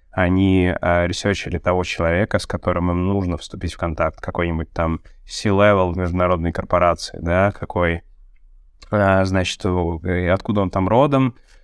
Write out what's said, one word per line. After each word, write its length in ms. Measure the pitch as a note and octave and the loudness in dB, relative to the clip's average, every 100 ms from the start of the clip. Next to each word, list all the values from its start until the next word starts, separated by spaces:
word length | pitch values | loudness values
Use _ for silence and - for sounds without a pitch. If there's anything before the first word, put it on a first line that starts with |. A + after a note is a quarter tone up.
| _ | _
они, 640 | - F2+ F#2 F#2+ F#2+ F2+ - | -2 2 4 4 4 2 0
э, 280 | F2 F2 F2 | 0 0 0
ресерчили 500 | F2+ G2+ G2 - E2+ | -2 -2 -4 -4 -4
того 260 | - F2+ | -2 -2
человека, 540 | F2+ - E2 E2+ A2 G2 | -2 -2 0 0 0 -2
с 80 | - | -4
которым 440 | F2+ - F2 F2+ | -6 -2 -2 0
им 160 | F2 F#2 | 0 0
нужно 320 | G2+ F#2 D#2 | -2 -2 -6
вступить 340 | - F#2 F2 | -8 -10 -10
в 60 | - | -6
контакт, 420 | F2 D#2 D#2+ - | -6 -2 -4 -4
какой-нибудь 500 | - - F2 D#2+ D#2 | -8 -4 -2 -4 -6
там 300 | - E2 E2 - - - | -4 -2 -4 -8 -20 -16
C-level 640 | - G#2+ G2 G#2 G2+ F2+ | -4 0 4 4 4 2
в 40 | F2+ | 0
международной 560 | F2 F2+ F2+ F2 E2+ | -2 0 0 2 -2
корпорации, 640 | E2+ E2 F2 F2 E2+ - - | -4 0 2 4 2 -4 -8
да, 300 | E2+ F2 G2+ | -2 2 2
какой, 500 | - - - E2+ E2 - - - - - - - _ - | -2 -6 -2 0 -2 -8 -20 -20 -20 -20 -20 -20 _ -4
э, 340 | G#2+ G2 F#2+ | 0 4 4
значит, 400 | F#2+ F#2+ F2 - | 2 0 -2 -2
у-, 340 | F#2+ F2+ E2+ E2 F2 | -2 0 -2 -4 -4
и 200 | F2+ F2+ | -2 0
откуда 340 | F#2+ - G#2 | 0 0 0
он 100 | F#2 | 0
там 180 | G2 F#2 | 0 2
родом, 480 | A2+ D3 C3+ C3 - - - | 2 4 2 0 -2 -20 -20